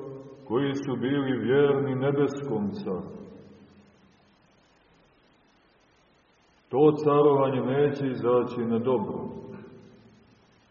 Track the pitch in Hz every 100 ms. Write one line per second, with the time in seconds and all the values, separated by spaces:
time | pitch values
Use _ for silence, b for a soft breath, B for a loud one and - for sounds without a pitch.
0 | - - - - - 117 139 135 139 120
1 | 123 143 131 123 110 139 143 135 131 127
2 | 139 143 135 127 - 107 101 - 104 90
3 | - - - - - - - - _ _
4 | _ _ _ _ _ _ _ _ _ _
5 | _ _ _ _ _ _ _ _ _ _
6 | _ _ _ _ _ _ - 123 151 147
7 | 151 143 151 139 131 127 120 139 143 143
8 | 135 117 117 123 117 - 113 113 123 123
9 | 101 - - - - - - - - -
10 | - _ _ _ _ _ _